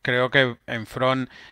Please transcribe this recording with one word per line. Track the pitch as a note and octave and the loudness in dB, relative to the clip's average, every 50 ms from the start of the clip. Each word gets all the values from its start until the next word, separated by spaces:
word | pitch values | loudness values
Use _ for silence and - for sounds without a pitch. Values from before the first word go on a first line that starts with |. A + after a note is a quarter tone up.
creo | - C3+ B2 B2+ B2+ B2 | -4 -2 0 0 0 2
que | - C#3+ C3 B2 A#2+ - - | 4 4 4 2 0 -6 -10
en | - A#2+ A2+ G#2+ | -10 -8 -8 -8
front | - - B2 B2+ C3 C3 C3 B2+ - - - - - | -8 -4 -2 0 0 0 0 -4 -8 -10 -20 -20 -20